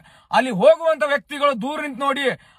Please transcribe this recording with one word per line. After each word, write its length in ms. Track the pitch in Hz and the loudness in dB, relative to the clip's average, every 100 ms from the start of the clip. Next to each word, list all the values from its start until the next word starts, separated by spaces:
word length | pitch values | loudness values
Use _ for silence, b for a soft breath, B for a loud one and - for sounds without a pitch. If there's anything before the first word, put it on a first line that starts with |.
| b b b | b b b
ಅಲ್ಲಿ 180 | 202 254 | 0 0
ಹೋಗುವಂತ 520 | 185 269 320 320 311 294 | 4 4 4 2 -2 -2
ವ್ಯಕ್ತಿಗಳು 560 | 285 - 285 285 247 | -2 -4 -2 -2 -2
ದೂರ 180 | 254 311 | -6 -6
ನಿಂತು 200 | 294 240 | -8 -4
ನೋಡಿ, 300 | 277 277 262 165 b | -4 -2 -4 -6 b